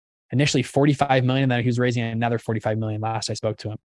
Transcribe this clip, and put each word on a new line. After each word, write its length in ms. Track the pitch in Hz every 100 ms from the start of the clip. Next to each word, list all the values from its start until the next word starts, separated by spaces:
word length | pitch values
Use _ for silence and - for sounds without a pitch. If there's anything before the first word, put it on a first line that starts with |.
| _ _ _
initially 320 | 123 147 139
forty-five 640 | 131 135 147 139 139 131
million, 200 | 123 131
and 60 | 135
then 120 | 120
he 60 | 120
was 100 | 120
raising 260 | 123 120
another 340 | 113 113 117 117
forty-five 400 | - 110 110 110
million 220 | 110 107
last 280 | 110 113 -
I 40 |
spoke 220 | 107 110 -
to 120 | 104
him. 80 | 110